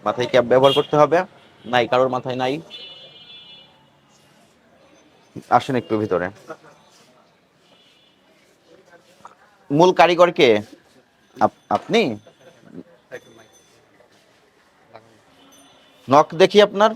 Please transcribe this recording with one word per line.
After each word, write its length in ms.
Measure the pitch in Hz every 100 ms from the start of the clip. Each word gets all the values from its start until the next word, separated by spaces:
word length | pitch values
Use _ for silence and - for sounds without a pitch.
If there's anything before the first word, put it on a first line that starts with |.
মাথায় 240 | 104 107 123
ক্যাপ 140 | 127 120
ব্যবহার 200 | 123 135 135
করতে 180 | 143 151
হবে, 180 | 147 160 185 - - _ -
নাই, 120 | 123 117
কারোর 200 | 127 131
মাথায় 240 | 123 131 123
নাই। 120 | 127 147 160 - - - - - - - - - _ _ _ _ _ _ _ _ _ _ _ _ _ _ _ _ _ - - 120
আসেন 180 | - 131
একটু 120 | - 110
ভিতরে। 240 | 107 90 90 104 - - - _ _ _ _ _ _ _ _ _ _ _ _ _ _ _ _ _ _ _ _ - _ - _ _ - _ _ _ _
মূল 200 | 143 180 180
কারিগর 300 | 170 175 175 175
কে? 100 | 135 107 107 - _ _ _ _ _ -
আপ-, 240 | 107 _ _ 104
আপনি? 240 | - 202 180 104 - _ - _ _ - - _ _ 123 _ 113 113 _ _ _ _ _ _ _ _ _ _ _ _ _ _ 117 113 110 _ _ _ _ _ _ _ _ -
নখ 180 | 139 156 160
দেখি 160 | 185 202 202
আপনার 240 | 196 214